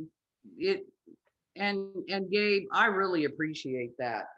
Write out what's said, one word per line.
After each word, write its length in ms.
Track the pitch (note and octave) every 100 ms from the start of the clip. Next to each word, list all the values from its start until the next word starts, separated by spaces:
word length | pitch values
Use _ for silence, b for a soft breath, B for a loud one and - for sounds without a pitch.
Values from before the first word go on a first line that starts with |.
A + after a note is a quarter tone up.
| D#3+ _ _ _ G#2+ E2+
It, 300 | - F#3+ - _ - - _ _ _ -
and, 400 | G3+ G3 G3 F#3+ -
and 220 | G3 F#3
Gabe, 340 | G3+ G#3 G3 F3+
I 140 | F3+ A3+
really 380 | F#3+ F#3+ F3 D3
appreciate 720 | C#3 D#3 D3+ C#3 B2+ A#2+ A#2+
that 280 | B2 A2 -